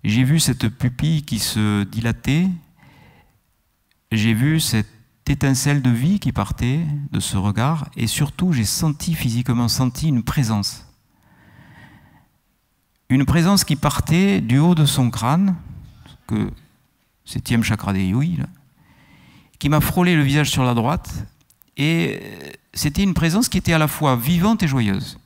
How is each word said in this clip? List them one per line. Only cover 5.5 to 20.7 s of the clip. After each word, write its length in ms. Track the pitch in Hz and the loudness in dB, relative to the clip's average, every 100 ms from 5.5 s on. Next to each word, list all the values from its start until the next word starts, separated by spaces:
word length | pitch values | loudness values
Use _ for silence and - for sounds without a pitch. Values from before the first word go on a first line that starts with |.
| 131 147 143 | 2 2 2
de 80 | 127 | 2
vie 300 | 117 143 202 | 2 2 0
qui 120 | 131 | 0
partait 480 | 120 101 - 117 147 160 147 143 | -2 -4 -2 -2 -2 -2 -4 -4
de 80 | - | -4
ce 160 | - 98 | -2 -2
regard, 520 | 101 101 127 160 - - | 0 0 0 -2 -6 -6
et 100 | 117 | -4
surtout, 460 | - 117 - 180 | -2 -2 0 0
j'ai 120 | 139 | 0
senti, 500 | 104 - 160 147 - | 0 0 -2 -2 -4
physiquement 540 | 160 127 113 123 120 120 | -2 -2 -2 0 0 0
senti, 400 | - 127 - 156 | 0 -2 0 0
une 140 | 127 | 0
présence. 640 | 113 - 113 107 101 - - _ _ _ _ _ - - - - - - - _ _ _ _ _ _ _ _ _ _ | 0 -2 0 0 -2 -8 -20 _ _ _ _ _ -20 -20 -20 -20 -20 -20 -20 _ _ _ _ _ _ _ _ _ _
Une 160 | 131 | 2
présence 380 | 135 170 170 202 | 4 4 4 2
qui 120 | - 151 | 2 0
partait 640 | 147 - - 165 196 196 | 0 -2 2 2 4 2
du 180 | 113 131 | 2 4
haut 160 | 165 | 4
de 120 | 170 143 | 4 4
son 240 | 135 123 | 2 0
crâne, 440 | - 117 160 196 175 - - - - - - - | 0 0 2 2 0 -8 -18 -20 -20 -20 -20 -6
que 240 | 107 101 - - _ _ _ _ _ | -4 -2 -6 -20 _ _ _ _ _
septième 380 | - - - 120 | -10 -10 0 0
chakra 300 | 95 104 - | 2 -2 -2
des 140 | 98 92 | -2 0
Yui, 300 | 110 160 160 | 0 0 -2
là, 100 | - - _ _ _ _ _ - - - _ _ | -6 -10 _ _ _ _ _ -20 -20 -20 _ _
qui 100 | 143 | 0
m'a 100 | 151 | 2
frôlé 340 | - - 180 | 2 2 2
le 80 | 165 | 4
visage 280 | 139 143 143 | 2 2 0
sur 140 | - | 0
la 100 | 127 | 0